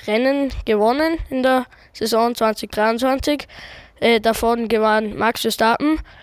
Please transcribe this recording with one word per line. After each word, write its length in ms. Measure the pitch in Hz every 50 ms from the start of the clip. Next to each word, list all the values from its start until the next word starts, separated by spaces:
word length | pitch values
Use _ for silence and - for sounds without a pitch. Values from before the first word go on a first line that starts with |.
| -
Rennen 460 | 208 208 233 254 262 277 285 277 254 - - -
gewonnen 520 | - 214 208 214 226 254 294 311 320 330 320 - -
in 140 | 269 262 254
der 220 | 262 262 254 247 - - - - _ -
Saison 420 | - 226 214 233 220 233 240 240
zwanzig 360 | - 226 220 214 - - -
dreiundzwanzig. 760 | - 214 214 226 226 226 262 262 269 269 - 294 294 269 - - - - - - - - - - _ -
Äh, 180 | - 226 233 220
davon 480 | 220 226 220 - 233 226 240 233 233
gewann 480 | 208 226 214 220 214 214 220 220 208 214
Max 280 | - 208 226 - - -
Verstappen, 580 | 226 214 - 226 226 233 - 277 302 311 311 - - - -